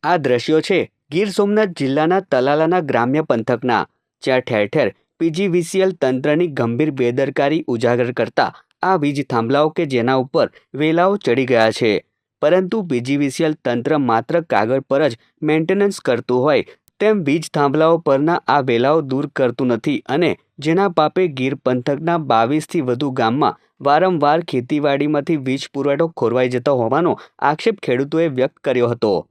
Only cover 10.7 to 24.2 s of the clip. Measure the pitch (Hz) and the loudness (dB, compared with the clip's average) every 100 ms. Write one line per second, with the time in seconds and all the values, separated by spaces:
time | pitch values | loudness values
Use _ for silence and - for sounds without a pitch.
10.7 | 135 151 165 180 202 - 120 131 120 110 | -4 0 2 2 0 0 0 2 4 2
11.7 | 110 117 98 - _ _ _ 147 180 185 | 2 0 0 -4 _ _ _ 2 2 2
12.7 | 226 180 127 123 143 143 127 160 151 - | -4 -2 -4 -2 -2 -2 -2 -2 -2 -4
13.7 | 120 117 151 131 113 120 170 165 113 110 | -2 0 0 2 0 0 -4 0 0 0
14.7 | 131 135 139 151 113 _ _ 151 156 165 | -2 -2 0 0 -2 _ _ -2 0 0
15.7 | 190 202 196 - 120 - 123 135 139 - | 0 0 -2 -2 -2 0 0 2 0 -2
16.7 | - _ _ 208 214 147 156 156 160 143 | -12 _ _ 0 2 0 -2 -2 0 0
17.7 | 143 160 165 165 135 151 170 - 143 131 | 2 2 2 2 2 2 0 0 0 2
18.7 | 117 127 160 143 135 143 - 131 120 131 | 2 2 2 0 -4 -4 -2 -2 0 0
19.7 | 117 131 139 - 139 196 92 _ - 143 | 0 -2 -4 -2 0 0 -2 _ -8 -2
20.7 | 170 202 165 151 190 185 131 131 139 - | 2 2 2 0 2 -2 0 -4 -2 -2
21.7 | 127 120 143 160 170 143 113 117 151 151 | -2 -2 -2 -2 -2 0 2 2 0 -2
22.7 | 175 127 120 143 131 113 123 143 - _ | -4 -2 -2 -2 -2 0 2 0 -2 _
23.7 | _ 135 147 185 175 | _ 0 2 2 2